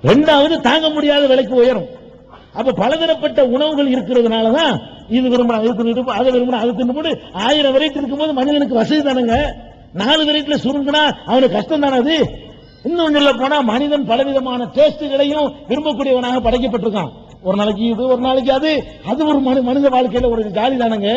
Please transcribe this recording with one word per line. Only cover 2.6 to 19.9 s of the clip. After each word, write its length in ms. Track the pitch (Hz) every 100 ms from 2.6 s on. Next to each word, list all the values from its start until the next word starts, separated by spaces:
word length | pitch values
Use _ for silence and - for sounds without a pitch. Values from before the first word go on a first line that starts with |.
| 247
பலதரப்பட்ட 640 | 214 214 320 330 320 302 247 254
உணவுகள் 420 | 254 302 294 285
இருக்கிறதுனாலதான் 880 | 254 185 247 233 226 220 269 320 190 - - -
இது 180 | 233 254
விரும்புறான், 340 | 247 240 226
இது 100 | 220
தின்னுட்டு 300 | 214 233 233
போ, 100 | 254
அதை 160 | 208 262
விரும்புறான், 320 | 247 247 254
அதை 80 | 233
தின்னு 220 | 220 247 269
போட்டு 160 | 311 269 - 180
ஆயிரம் 360 | 220 302 277 269
வெரைட்டி 240 | 302 285
இருக்கும்போது 340 | 277 277 311
மனிதனுக்கு 420 | 277 269 294 269 240
வசதி 260 | 226 302
தானேங்க. 360 | 285 254 240 233 302 - - - -
நாலு 280 | 165 208 311
வெரைட்டில 320 | 302 302 285 294
சுருங்குனா 460 | 247 285 277 302 294 -
அவனுக்கு 320 | - 240 262 202
கஷ்டம் 300 | 202 311 285
தானே 120 | 262
அது? 200 | 254 320 220 - - - - -
இன்னும் 340 | - 349 320 294
சொல்ல 160 | 285
போனா 240 | 233 262 294 247
மனிதன் 400 | 226 294 294 254
பலவிதமான 640 | 233 277 269 254 247 240
டேஸ்டுகளையும் 800 | - 294 294 294 269 285 302 285 -
விரும்பக்கூடியவனாக 760 | - 254 302 - 269 254 247 254
படைக்கப்பட்டிருக்கான். 720 | 233 247 247 226 214 202 160 - - -
ஒரு 140 | 180 196
நாளைக்கு 260 | 208 202 233
இது, 180 | 220 254
ஒரு 160 | 254
நாளைக்கு 300 | 254 262 254
அது, 180 | 262 311 294 - - 160
அது 160 | 254
ஒரு 160 | 302 294
மனு-, 240 | 254 262
மனித 240 | 247 277
வாழ்க்கையில 400 | 277